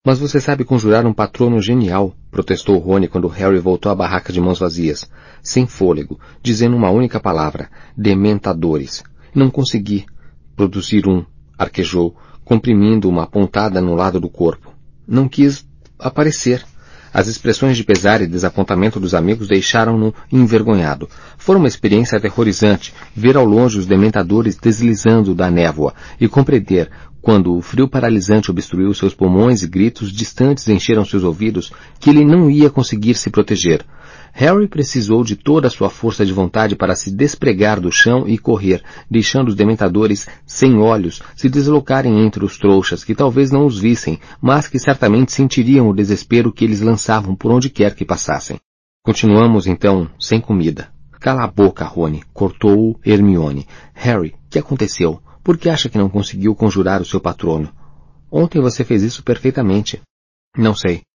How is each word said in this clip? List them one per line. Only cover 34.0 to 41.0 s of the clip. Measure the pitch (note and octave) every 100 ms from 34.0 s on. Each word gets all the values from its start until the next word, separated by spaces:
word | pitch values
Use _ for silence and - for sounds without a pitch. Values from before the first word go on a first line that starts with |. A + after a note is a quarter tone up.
| - - - -
Harry | D3 G3 G3+
precisou | D3+ C3+ C3 G#2 A2+
de | A2+ G2+
toda | C#3+ D#3 B2+
a |
sua | - G2+
força | - A#2 G#2 G2
de |
vontade | F#2+ F2 A2 A2 G2
para | F#2
se | F2+ G2
despregar | G2 C#3+ - C#3+ F#2+ G#2 G2+
do | F2+
chão | - A2+ B2 A#2
e | A2+
correr, | - G#2+ G2 F2+ - - -
deixando | A#2 - C3+ B2
os |
dementadores | G#2 G#2 A2+ G2 G2 G#2+ G2+ - -
sem | - - C3+ A2
olhos | A2 A2